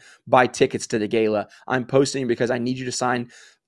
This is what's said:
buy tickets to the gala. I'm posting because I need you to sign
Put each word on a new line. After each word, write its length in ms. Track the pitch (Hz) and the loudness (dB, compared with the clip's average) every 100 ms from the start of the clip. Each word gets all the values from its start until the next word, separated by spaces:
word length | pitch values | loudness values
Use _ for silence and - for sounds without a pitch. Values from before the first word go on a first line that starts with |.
| - - - | -14 -20 2
buy 200 | 127 123 | 4 4
tickets 400 | - 131 117 - | 2 0 0 -4
to 100 | 113 | -4
the 100 | 104 | 0
gala. 400 | 113 110 107 98 - - | 2 2 0 -4 -12 -6
I'm 200 | 127 117 | -4 0
posting 400 | 135 139 139 127 | 2 2 0 -2
because 240 | 117 120 | 0 0
I 80 | 123 | -2
need 180 | 120 127 | -2 -4
you 80 | |
to 80 | 127 | -6
sign 380 | - 123 123 120 - - _ | -4 -2 -2 -6 -14 -20 _